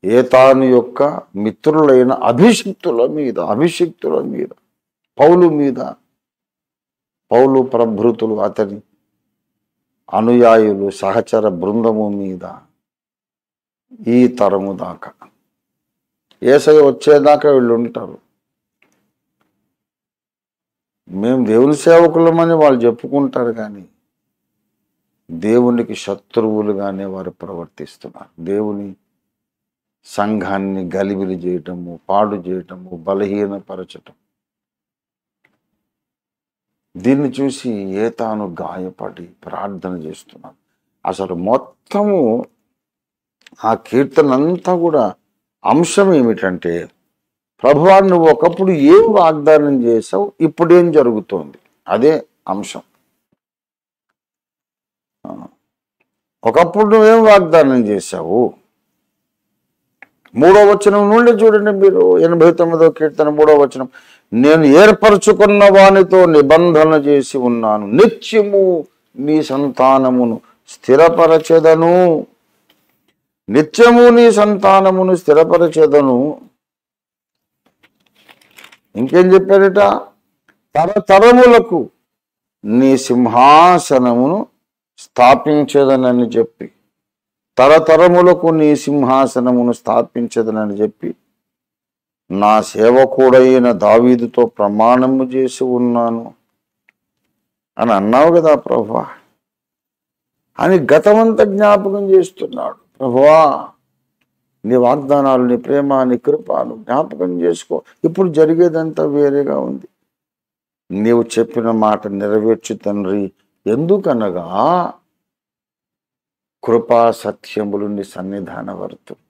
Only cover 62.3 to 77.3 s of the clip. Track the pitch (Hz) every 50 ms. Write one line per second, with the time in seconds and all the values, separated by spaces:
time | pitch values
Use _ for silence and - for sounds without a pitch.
62.3 | 170 170 160 175 165 170 175 165 165 160 165 160 143 - 156 156 139 147 156 151
63.3 | 151 147 151 151 151 147 143 131 - 135 131 127 _ - _ _ _ _ _ _
64.3 | - 113 127 147 156 160 156 143 135 156 202 214 214 - - 220 208 196 - 208
65.3 | 208 185 208 202 208 202 202 202 190 196 190 196 190 196 190 180 185 185 185 170
66.3 | 160 151 143 135 156 160 175 175 170 151 156 156 160 151 139 143 147 143 131 -
67.3 | - 139 123 123 120 117 113 110 107 107 104 101 107 139 214 226 226 - - -
68.3 | - 220 208 208 202 202 196 185 180 165 147 _ _ _ _ _ _ 123 131 147
69.3 | 156 156 147 - 131 135 143 139 123 - 131 131 135 135 131 131 127 123 123 117
70.3 | 113 117 _ _ _ _ _ _ - _ _ - 127 139 160 165 170 165 170 160
71.3 | 160 160 160 - 165 165 156 160 160 160 165 170 175 180 185 180 165 151 - _
72.3 | _ _ _ _ _ _ _ _ _ _ _ _ _ _ _ _ _ _ _ _
73.3 | _ _ _ - - - 151 151 - - 240 240 240 240 240 240 233 240 240 233
74.3 | 214 208 208 208 208 190 202 196 190 190 190 190 185 185 185 185 185 170 - -
75.3 | 147 151 160 156 170 170 170 165 151 156 160 151 139 147 143 135 127 120 131 151
76.3 | 147 - _ _ _ _ _ _ _ _ _ _ _ _ _ _ _ _ _ _